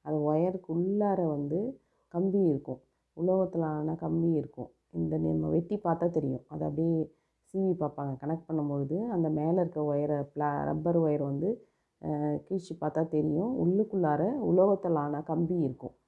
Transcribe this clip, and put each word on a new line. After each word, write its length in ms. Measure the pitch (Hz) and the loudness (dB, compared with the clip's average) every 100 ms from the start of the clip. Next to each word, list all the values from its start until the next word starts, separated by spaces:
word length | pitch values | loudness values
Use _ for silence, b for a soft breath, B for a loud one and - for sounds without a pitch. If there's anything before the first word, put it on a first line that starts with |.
அது 320 | 151 151 147 | -2 0 2
ஒயருக்கு 320 | 156 180 185 180 | 2 2 -2 -4
உள்ளார 600 | 165 185 208 208 190 165 | -2 0 2 2 2 0
வந்து 520 | 147 143 165 233 269 b b b | -2 -2 -2 -4 -8 b b b
கம்பி 360 | 175 190 196 | -2 0 4
இருக்கும், 360 | 180 139 139 127 _ _ _ - | 4 2 -4 -12 _ _ _ -4
உலோகத்துல 400 | 175 190 185 175 | 0 2 2 0
ஆன 340 | 160 151 156 165 | -2 -2 -4 -4
கம்பி 360 | 160 165 165 | -2 0 2
இருக்கும். 380 | 160 - - 120 _ _ | 0 -2 -12 -14 _ _
இந்த 280 | 165 165 156 | -4 -2 0
நம்ம 320 | 160 160 156 | 0 0 2
வெட்டி 280 | 160 170 208 | 0 0 -4
பார்த்தா 320 | 175 165 170 | -2 0 0
தெரியும். 320 | 170 135 131 - | 0 -2 -6 -8
அதை 200 | 151 156 | -6 -4
அப்படியே 460 | 147 165 160 156 b b b _ | 0 0 0 -2 b b b _
சீவி 180 | 190 190 | -2 0
பார்ப்பாங்க. 460 | 180 147 147 143 135 | 0 -4 -4 -8 -6
கனெக்ட் 260 | 143 165 165 | -6 -6 -4
பண்ணும்பொழுது 600 | 160 147 143 139 175 233 | -2 -2 -2 -2 -4 -2
அந்த 220 | 185 160 | 0 0
மேல 320 | 156 156 180 | 2 2 2
இருக்க 200 | 170 156 | 0 0
ஒயரை, 440 | 151 143 147 147 143 151 | 0 0 0 -2 -2 -2
பிளா-, 280 | 147 143 | -2 0
ரப்பர் 360 | 147 156 160 170 | -2 -2 2 2
ஒயர் 220 | 160 147 | 2 2
வந்து, 440 | 139 139 175 233 b b b _ | 0 -2 -2 -4 b b b _
அஹ், 380 | 156 151 147 147 147 | -4 -2 -2 -2 -4
கிழிச்சு 280 | 190 175 170 | -6 -6 -6
பார்த்தா 260 | 151 156 165 | -2 -2 0
தெரியும். 500 | 156 156 151 220 262 | 0 2 0 0 2
உள்ளுக்குள்ளார 760 | 170 190 214 196 160 147 180 | 2 2 2 2 2 2 0
உலோகத்தாலான 920 | 277 180 180 190 196 180 160 143 147 | 0 2 6 6 4 2 0 0 -4
கம்பி 360 | 151 165 170 180 | -2 -2 0 0
இருக்கும். 320 | 139 127 - _ | 0 -2 -12 _